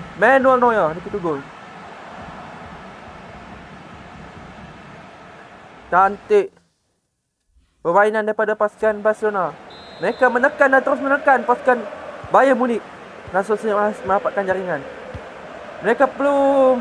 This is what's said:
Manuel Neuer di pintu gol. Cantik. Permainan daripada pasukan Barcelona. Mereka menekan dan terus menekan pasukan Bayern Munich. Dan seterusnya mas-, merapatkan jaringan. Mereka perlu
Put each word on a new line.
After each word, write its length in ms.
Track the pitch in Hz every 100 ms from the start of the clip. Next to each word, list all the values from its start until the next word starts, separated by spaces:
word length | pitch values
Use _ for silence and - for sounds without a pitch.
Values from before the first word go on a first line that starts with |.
| - 165
Manuel 400 | 220 269 262 254
Neuer 320 | 240 220 156 170
di 40 |
pintu 160 | 180 202
gol. 200 | 170 139 139 - - - - - - - - - - - - - - - - - - - - - - - - - - - - - - - - - - - - - - - - - - - -
Cantik. 640 | 175 196 202 - 208 - - _ _ _ _ _ _ _ _ _ _ _ _
Permainan 440 | 160 185 214 220
daripada 280 | 214 214 214 214
pasukan 440 | 208 - 220 208
Barcelona. 560 | 214 214 214 202 160 - - - - -
Mereka 280 | 180 - 254
menekan 440 | 240 277 294 277
dan 80 | 262
terus 160 | 262 277
menekan 400 | 269 277 285 254
pasukan 400 | 226 240 254 247 214 - - - -
Bayern 240 | 190 269 240
Munich. 280 | 247 220 - - - - -
Dan 120 | 180
seterusnya 320 | 202 208 220 202
mas-, 280 | 208 208
merapatkan 400 | 190 196 208 202
jaringan. 360 | 190 185 180 147 - - - - - - - - - -
Mereka 240 | 196 240 254
perlu 640 | - 277 277 277 277 262 247